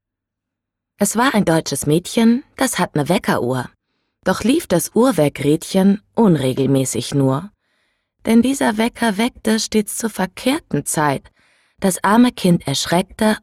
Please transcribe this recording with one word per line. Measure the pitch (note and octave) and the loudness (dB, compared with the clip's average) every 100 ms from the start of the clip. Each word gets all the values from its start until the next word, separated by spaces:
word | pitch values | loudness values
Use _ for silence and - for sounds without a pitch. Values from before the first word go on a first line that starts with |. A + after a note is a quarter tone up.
| _ _ _ _ _ _ _ _ _ _ | _ _ _ _ _ _ _ _ _ _
Es | G3+ G#3+ | -2 0
war | C4 | 0
ein | G#3+ | 2
deutsches | F3 E3 - C#3+ D3 | 2 0 -2 -4 0
Mädchen, | D#3+ - - A3+ A#3+ - - | 0 0 2 2 2 -4 -4
das | C4 - | -4 -2
hat | F3 | -2
'ne | D3+ C#3+ | -2 0
Weckeruhr. | F#3+ - D3 A#2+ B2+ A#2 _ _ _ _ _ | 0 0 -2 -2 -4 -6 _ _ _ _ _
Doch | - F#3 | -4 -2
lief | G#3+ D#4 - | 0 -2 0
das | E3+ - | -2 0
Uhrweckrädchen | A3 C4 F3+ C#3+ - C#3+ D#3+ - G3 G3 G3 - | 0 2 2 0 0 0 0 0 2 2 2 -4
unregelmäßig | - A3 D#3 C3 B2+ C3+ C3+ C3 A2 - | 0 2 4 0 0 0 0 0 -4 -4
nur. | C#3 C3+ C3+ G3 _ _ _ _ _ _ _ - | 0 0 -2 -6 _ _ _ _ _ _ _ 2
Denn | A3+ | 2
dieser | B3 C4+ B3+ G#3+ | 2 0 -2 0
Wecker | A3+ - A#3 F#3+ | -4 -2 -2 0
weckte | A#3+ - A3 A3 | -4 -4 -2 -2
stets | - A3 G3+ - | 0 -2 -2 -6
zur | A3+ | -8
verkehrten | - F#3 - B3+ D#4 - D3 - | -6 -6 -4 -4 -4 -4 -6 -4
Zeit | - D3 C#3 - _ _ _ _ _ | -2 0 -2 -8 _ _ _ _ _
das | G3 F3 | -4 0
arme | F#3+ A3+ B3 | 2 4 4
Kind | - F#3 F3 - | 2 0 0 0
erschreckte | C#3 - E3+ G3 - G#3+ G#3 | -4 0 -2 -2 -2 -2 -2